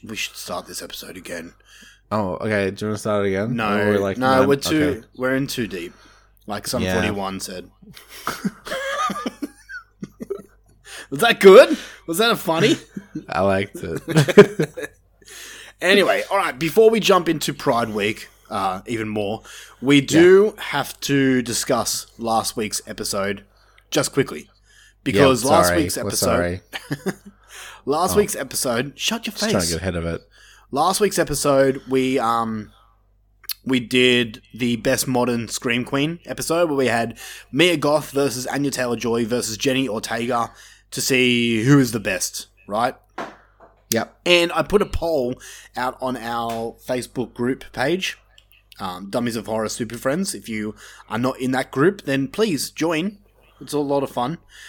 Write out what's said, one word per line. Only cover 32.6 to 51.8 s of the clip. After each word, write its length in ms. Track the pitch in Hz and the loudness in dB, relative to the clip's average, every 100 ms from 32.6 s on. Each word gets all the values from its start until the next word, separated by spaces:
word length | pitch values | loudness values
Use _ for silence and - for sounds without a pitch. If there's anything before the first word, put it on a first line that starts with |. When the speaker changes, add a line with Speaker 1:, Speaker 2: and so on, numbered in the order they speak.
| 101 _ _ _ _ _ _ _ - - | -10 _ _ _ _ _ _ _ -14 -10
Speaker 1:
we 160 | 123 131 | -2 -2
did 640 | 113 127 127 123 117 107 _ | 0 2 4 4 0 -6 _
the 240 | 107 123 117 | -6 -2 0
Best 320 | 131 127 - | 0 0 0
Modern 400 | 127 123 117 110 | 0 0 -2 -4
Scream 380 | - 123 120 120 | -6 -2 -2 -2
Queen 320 | 139 147 175 - | -2 -2 -6 -12
episode 420 | - 123 165 175 | -8 -2 0 0
where 80 | 139 | 2
we 120 | 123 | 2
had 300 | 117 117 104 - - - | 0 -2 -8 -16 -18 -6
Mia 280 | 131 175 160 | 2 2 2
Goth 320 | 143 151 - | 2 0 0
versus 360 | 135 139 120 123 | -2 -2 -2 -6
Anya 220 | 135 143 | -4 -2
Taylor-Joy 540 | 131 123 113 117 117 | -2 -4 -2 -2 -2
versus 320 | 110 120 110 107 | 0 -2 -4 -2
Jenny 320 | 135 131 131 | 0 0 -2
Ortega 640 | 107 - 117 120 120 113 - - - - | -4 -6 -4 -2 -2 -4 -8 -20 -20 -14
to 100 | - | -6
see 640 | - 127 123 120 117 113 | 0 4 4 4 2 2
who 140 | 120 143 | 6 6
is 140 | 123 | 4
the 80 | 110 | 0
best, 480 | 98 90 - - - _ - | -4 -4 -6 -8 -16 _ -6
right? 240 | 104 123 - _ - - - _ _ - _ - | -2 -2 -4 _ -16 -16 -16 _ _ -20 _ -2
Speaker 2:
Yep. 280 | 113 - _ | -2 -2 _
Speaker 1:
And 280 | - 175 170 | 2 2 2
I 100 | 160 | -2
put 200 | 151 202 | 0 0
a 40 | - | 0
poll 480 | - 165 156 123 127 - - - - | -4 -2 -2 -2 -6 -14 -20 -14 -6
out 220 | 127 - | -6 -4
on 160 | 127 120 | -6 -6
our 600 | 117 117 117 113 113 - - | -6 -4 -4 -4 -8 -8 -6
Facebook 480 | 127 117 - 117 | -6 -6 -8 -8
group 300 | - 123 135 - | -4 -4 -4 -8
page, 440 | - 131 185 - - _ _ _ _ _ - | -4 -2 -2 -4 -10 _ _ _ _ _ -12
um, 320 | 98 90 98 | -10 -10 -6
Dummies 240 | 123 120 110 | -4 -4 -4
of 100 | 101 | -4
Horror 220 | 110 107 | -4 -4
Super 300 | - 113 117 | -6 -8 -6
Friends. 360 | 131 160 196 | -4 -2 -4
If 140 | 104 107 | -8 -8
you 260 | 110 107 101 - - - | -8 -8 -10 -18 -20 -8
are 100 | 110 | -4
not 220 | 131 123 | -2 -2
in 100 | 127 | -2
that 200 | 131 135 | -2 -2
group, 300 | 131 | 2